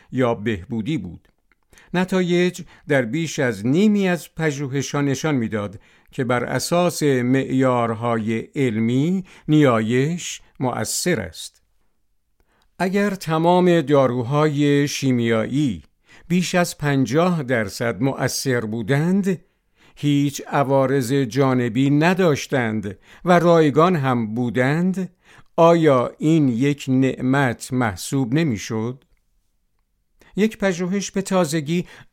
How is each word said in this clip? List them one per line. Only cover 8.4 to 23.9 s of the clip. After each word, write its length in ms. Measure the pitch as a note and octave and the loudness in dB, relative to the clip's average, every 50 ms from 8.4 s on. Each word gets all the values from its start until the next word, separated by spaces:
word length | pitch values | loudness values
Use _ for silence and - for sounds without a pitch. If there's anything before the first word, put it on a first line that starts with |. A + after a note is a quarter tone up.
| - - - D3+ C3+ B2 G#2+ A2 A2+ A2+ B2 C3 C#3+ E3+ F#3 G3 F3+ - - - _ | -6 -6 -4 -2 -2 0 0 0 0 0 0 0 0 0 -2 -4 -6 -8 -16 -12 _
نیایش 920 | - D3+ D3+ D3 C3 A#2 A2 A2 G#2+ A#2+ B2+ C3+ D3+ F3 E3+ - - - - - _ _ - | 2 4 6 6 6 4 2 2 0 0 0 0 0 -4 -6 -8 -12 -14 -14 -18 _ _ -6
مؤثر 600 | C#3 B2+ B2 A#2 A2 - - - - F3+ E3+ A#2 | -4 -4 -2 -4 -6 -6 -6 -4 -2 -2 -2 -2
است. 420 | F#2 F2 - - - - - _ _ _ _ _ _ _ _ _ _ _ _ _ _ _ _ _ _ _ _ _ _ _ _ - | -4 -8 -12 -16 -18 -18 -20 _ _ _ _ _ _ _ _ _ _ _ _ _ _ _ _ _ _ _ _ _ _ _ _ -6
اگر 300 | F3 F#3+ F#3 G3+ G3+ G#3 | -4 -2 0 0 0 0
تمام 720 | G3 F#3 - D#3+ D#3+ D#3+ E3 E3+ F3+ F3+ F#3 F3+ F3 E3+ | -2 -4 -4 -4 -2 0 2 4 4 4 4 4 4 2
داروهای 1080 | D3+ C3 D3 C#3 C3+ B2 A#2+ B2+ A#2+ A#2 C#3+ D3 D#3 D#3 D3 C#3+ D3 C#3+ C#3+ C#3+ C#3+ | 2 4 4 4 4 4 0 -2 -2 -2 0 0 2 2 2 0 2 2 2 2 2
شیمیایی 960 | C#3 - - C3+ C3+ B2+ A#2+ A#2 A#2 A2+ A2 A2+ A2+ B2+ C#3 D3+ C3 F#2+ D#2+ - _ _ _ _ _ - - - | 0 -2 -2 -2 0 0 2 2 0 0 0 -2 -2 -2 -2 -2 -2 -4 -6 -12 _ _ _ _ _ -20 -20 -6
بیش 280 | - E3+ F#3 F3 - - | -2 0 0 0 0 0
از 220 | F3+ F3 F3 - | 0 0 -2 -4
پنجاه 640 | - D3+ D3 C#3+ C3+ C3+ - A#2+ D#3 E3+ F3+ F3 D#3+ C#3 | -4 -2 0 0 0 0 2 2 2 2 2 0 -2 -2
درصد 580 | A#2+ C3 A#2 G#2+ G2 - - B2 A#2 A#2 F2+ | -2 -2 -2 -2 -4 -4 -4 -4 -4 -2 -2
مؤثر 580 | B2+ C#3 C3 - C#3+ A#2+ - - - C3+ B2+ A#2+ | -2 -2 -2 -2 -4 -4 -4 -4 -4 -2 -2 -2
بودند، 840 | A2+ G#2+ G#2+ A#2 A2+ F#2 C3+ C#3+ D#3 F3 F#3 G3+ F#3+ G3 F#3 - - _ _ _ _ _ _ _ _ _ _ | -2 -4 -6 -6 -2 -2 0 0 2 2 0 0 0 -2 -4 -4 -8 _ _ _ _ _ _ _ _ _ _
هیچ 460 | - - D3 C#3+ C#3+ C#3+ C#3+ C#3 - - | -4 -2 0 2 2 0 0 -4 -6 -8
عوارض 640 | - - D3 C#3 B2+ C#3 C3+ C3+ B2+ C#3 C#3 B2+ A2 C3+ | -4 -2 -2 0 2 2 2 2 2 0 0 0 0 0
جانبی 760 | C#3 C#3 A2+ G2 C3+ C#3 C3+ B2+ B2+ A#2+ A#2+ G2+ B2+ C#3 C#3 | 0 0 0 0 0 2 2 2 2 0 0 0 0 2 2
نداشتند 1080 | C#3+ D3 D#3 F3 F#3+ F#3 F#3+ E3+ C#3+ B2+ - - D3+ C3 A#2+ A2 A2 A2 F#2 G2+ F#2+ - _ - - - - | 4 4 2 2 2 2 2 2 0 0 -2 -2 -2 -2 0 -2 -2 -4 -6 -8 -10 -14 _ -20 -20 -4 2
و 140 | E3+ F3+ F3 | 2 4 4
رایگان 560 | D#3+ F3 E3+ E3 D#3+ D3+ B2 D3 D#3+ F#3 | 6 6 6 6 4 4 4 4 4 4